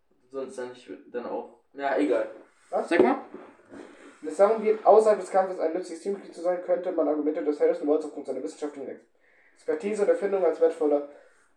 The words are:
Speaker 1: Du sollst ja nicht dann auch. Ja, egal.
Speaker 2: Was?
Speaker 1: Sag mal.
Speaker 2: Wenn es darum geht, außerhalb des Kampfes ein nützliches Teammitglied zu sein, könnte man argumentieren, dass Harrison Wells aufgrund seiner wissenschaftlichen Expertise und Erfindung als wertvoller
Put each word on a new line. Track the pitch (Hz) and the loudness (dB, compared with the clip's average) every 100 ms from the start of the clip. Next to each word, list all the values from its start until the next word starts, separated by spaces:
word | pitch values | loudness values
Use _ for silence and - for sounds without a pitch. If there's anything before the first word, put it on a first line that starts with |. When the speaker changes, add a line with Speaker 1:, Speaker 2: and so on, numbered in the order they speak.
| _ _ _ | _ _ _
Speaker 1:
Du | 135 | -12
sollst | 127 127 | -10 -10
ja | 123 | -12
nicht | 123 - - - | -14 -18 -18 -10
dann | 120 113 | -10 -8
auch. | - - - _ | -8 -10 -18 _
Ja, | 135 139 - | -6 -2 0
egal. | 147 120 - - - _ - | 2 0 -2 -10 -20 _ -6
Speaker 2:
Was? | 190 240 | -4 0
Speaker 1:
Sag | 330 | 6
mal. | 247 - - - - - - - - - - - | 6 4 -4 -20 -20 -20 -20 -20 -20 -20 -20 -12
Speaker 2:
Wenn | - | -8
es | 170 | 2
darum | 202 226 | 4 4
geht, | 208 - - | 2 2 8
außerhalb | 214 214 196 | 8 8 2
des | 180 | 2
Kampfes | 190 185 185 | 0 0 -2
ein | 160 | -4
nützliches | 175 175 165 | -4 -8 -8
Teammitglied | 196 196 - | -6 -6 -10
zu | 175 | -6
sein, | 175 180 | -4 -4
könnte | - 170 180 | -2 -2 -2
man | 170 147 | -2 0
argumentieren, | 151 147 165 151 | 0 -2 -2 -2
dass | 147 | 2
Harrison | 160 165 147 | 2 2 0
Wells | 156 147 | 0 -2
aufgrund | 147 139 | -12 -10
seiner | 131 | -8
wissenschaftlichen | - - 147 143 - - _ _ _ _ _ _ | -8 -8 -10 -10 -14 -14 _ _ _ _ _ _
Expertise | - 156 202 208 | -6 -4 -2 0
und | 185 | 2
Erfindung | - 196 190 | 2 0 2
als | 165 156 | 0 2
wertvoller | 165 - 151 143 - - - _ _ | 0 2 0 0 -2 -16 -20 _ _